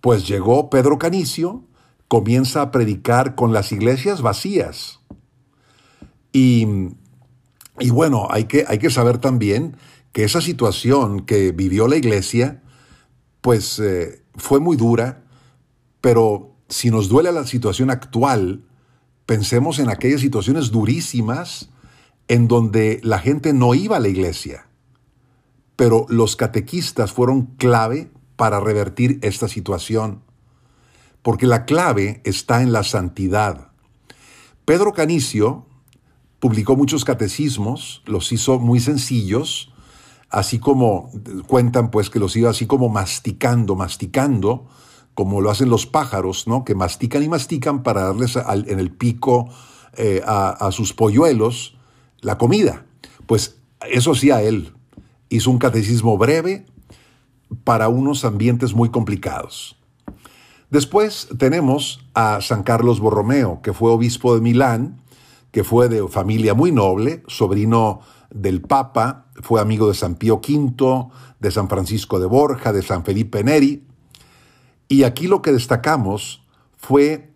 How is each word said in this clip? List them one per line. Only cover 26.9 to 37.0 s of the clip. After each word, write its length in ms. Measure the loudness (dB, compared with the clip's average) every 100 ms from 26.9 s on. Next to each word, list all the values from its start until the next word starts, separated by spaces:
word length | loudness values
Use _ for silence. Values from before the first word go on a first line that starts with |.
| -4 -4
fueron 440 | 0 0 2 -2 -2
clave 540 | 2 2 2 -4 -8 _ _ _
para 240 | 0 0
revertir 600 | 0 0 -2 0 0 0
esta 240 | -4 -4 -6
situación, 760 | -8 -6 -8 -4 -4 -4 -10 _ _ _ _ _ _ _ _ _ _
porque 260 | -2 2 2
la 180 | 2 2
clave 560 | 0 2 0 -2 -4
está 380 | -6 -6 0 2
en 100 | 2
la 120 | 2
santidad. 880 | 0 -4 -4 -4 -2 0 -2 -4 -14 _ _ _ _ -20 -20 -20 -20 _ 0
Pedro 280 | 2 2
Canicio 720 | 2 0 0 -2 0 0 -2 -12 _ _ _ _ _ _ _
publicó 360 | -2 0 2 2
muchos 280 | 2 0